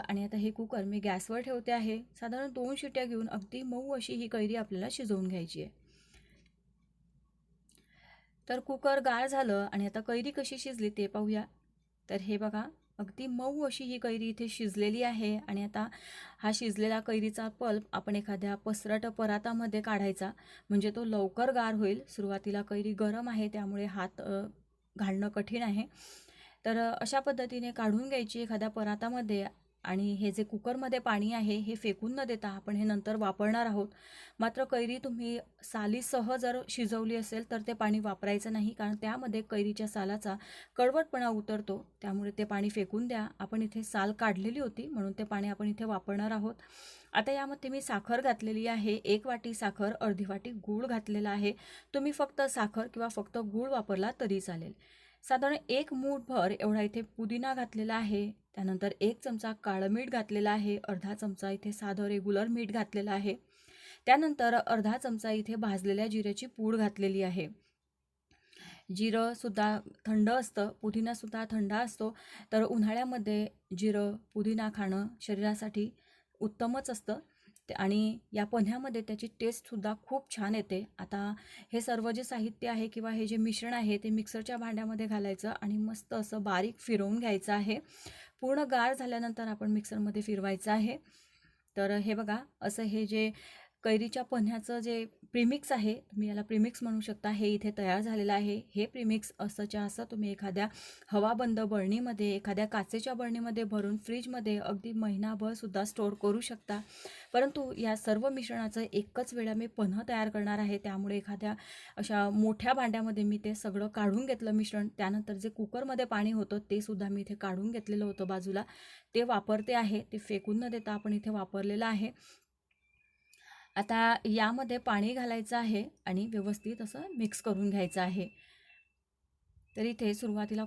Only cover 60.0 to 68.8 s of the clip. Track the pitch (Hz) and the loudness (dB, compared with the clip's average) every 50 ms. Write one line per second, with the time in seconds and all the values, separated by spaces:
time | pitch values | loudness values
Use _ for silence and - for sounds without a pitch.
60 | 262 240 262 233 214 - 208 208 208 208 208 214 202 208 202 202 - - 196 180 | 0 0 -2 -2 0 0 0 2 4 4 4 4 2 2 0 0 -2 -4 -4 -4
61 | 196 196 208 - 220 202 190 - 196 196 196 202 - 208 208 - 214 196 196 202 | -2 -4 -4 -2 -4 -4 -4 -2 -4 -4 -4 -4 -4 -6 -6 -4 -4 -4 -2 0
62 | 202 202 208 202 185 202 202 196 220 233 233 240 233 202 208 226 208 - - 208 | 0 0 0 0 2 2 2 4 4 2 0 0 -2 -2 0 -2 -2 0 -2 -2
63 | 196 208 196 196 196 202 226 - _ _ _ _ - - - - - - - - | 0 0 0 0 0 0 -2 -2 _ _ _ _ -20 -20 -20 -20 -20 -20 -14 0
64 | - 247 262 294 320 311 294 - 240 233 240 233 - - 233 220 202 214 233 269 | 6 8 8 8 8 4 2 4 4 4 4 4 4 4 2 4 4 2 2 2
65 | - 247 226 214 220 220 214 220 208 214 226 214 226 214 196 190 185 202 196 202 | 0 -2 -4 -2 -2 -2 -2 -2 -2 -2 -2 -2 0 0 0 0 2 2 2 2
66 | 220 220 208 220 202 208 202 - 254 247 - - 220 214 226 226 214 202 208 196 | 2 2 0 0 0 0 -2 -4 -6 -10 -6 0 2 2 4 4 4 2 2 2
67 | 196 196 190 196 190 180 175 190 160 - - - _ _ _ _ _ _ _ _ | 0 2 2 2 2 2 0 -2 -2 -4 -8 -14 _ _ _ _ _ _ _ _
68 | _ _ _ _ _ _ _ _ _ _ - - - - - - | _ _ _ _ _ _ _ _ _ _ -20 -20 -20 -20 -20 -18